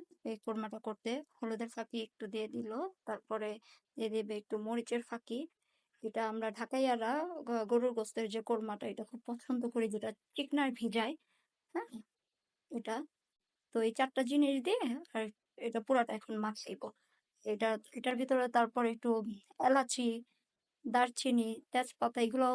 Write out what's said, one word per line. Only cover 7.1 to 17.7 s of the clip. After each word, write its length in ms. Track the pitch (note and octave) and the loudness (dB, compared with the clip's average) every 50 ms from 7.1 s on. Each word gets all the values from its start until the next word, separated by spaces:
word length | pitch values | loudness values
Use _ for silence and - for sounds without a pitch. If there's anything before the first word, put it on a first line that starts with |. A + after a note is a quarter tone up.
| C4+ D4+ E4 F4+ E4+ D4+ A#3 | 0 0 -2 -4 -6 -8 -4
গ-, 200 | A#3+ A#3+ A3+ A3 | -2 -2 -2 2
গরুর 260 | G#3 A#3+ A#3+ B3 B3+ A#3 | 2 4 4 4 2 2
গোস্তের 320 | A3+ G#3+ - - A#3 A3+ G#3 | 0 -2 -2 -2 -4 -4 -2
যে 120 | G#3 A3+ A3 | -4 -4 -2
কোরমাটা, 420 | - A#3 A3 A3 G#3+ G#3 G3+ B3 | 0 0 0 0 -4 -6 -6 -6
এটা 160 | A3 G3+ - G#3+ | -6 -6 -8 -10
খুব 140 | - - A#3 - | -10 -12 -12 -10
পছন্দ 360 | - A#3+ A#3+ - - B3+ A#3+ A#3+ A#3+ | -10 -10 -8 -4 -2 -2 0 0 0
করি, 180 | A#3+ A#3 A3+ G#3 | 0 0 0 2
যেটা 200 | G#3 G#3 A3 A3 G#3+ - _ _ - | 0 -2 -4 -6 -6 -8 _ _ -6
চিকনার 360 | - C#4 - C#4+ D4 C#4 B3+ | -6 -2 0 2 2 2 2
ভিজায়, 420 | A#3+ - A#3 G#3+ G3+ A#3 A3 B3+ D4+ - _ _ _ _ _ _ _ _ _ _ - | 0 0 -2 0 0 0 0 0 -2 -6 _ _ _ _ _ _ _ _ _ _ -6
হ্যাঁ, 160 | F4 A#4 A#4 - A3 - _ _ _ _ _ _ _ _ _ _ _ _ _ | -6 -6 -6 -10 -16 -16 _ _ _ _ _ _ _ _ _ _ _ _ _
এটা। 240 | D4 A#3 A3 G#3+ A3 C4 D4+ - _ _ _ _ _ _ _ _ _ _ _ _ - | -8 -6 -4 -4 -4 -4 -6 -8 _ _ _ _ _ _ _ _ _ _ _ _ 0
তো 20 | A3+ | 2
এই 100 | A3 A3+ A3+ | 2 2 2
চারটা 280 | - C4 C4 - C4 C4 | 2 0 2 2 0 0
জিনিস 320 | A#3+ C#4+ D4 D4 C#4 C#4 C4+ A#3+ | 4 4 6 6 6 4 2 2
দিয়ে 180 | F4 A4 B4+ F4 A#3+ A#3+ D4+ E4+ - - | 2 2 2 2 0 -2 -4 -6 -6 -4
আর 100 | A3+ A3 G#3+ - _ _ _ _ | -4 -4 -4 -8 _ _ _ _
এটা 220 | - - A#3 A3+ A3+ | -8 -6 -4 -2 -2
পুরাটা 300 | A3 - C4+ B3 A#3 A#3 G#3+ | 2 4 4 4 4 2 -2
এখন 200 | G#3 - - A3 | -6 -6 -6 -4
মাখাইবো। 500 | G#3+ G#3+ G#3+ G#3+ - - - F#3+ - - G#3 - _ _ _ _ _ _ _ _ _ - | -2 -2 -2 -4 -6 -8 -10 -10 -10 -10 -12 -12 _ _ _ _ _ _ _ _ _ -4
এটা, 240 | G#3+ G#3+ G3+ A3+ A3 | -4 -2 0 0 0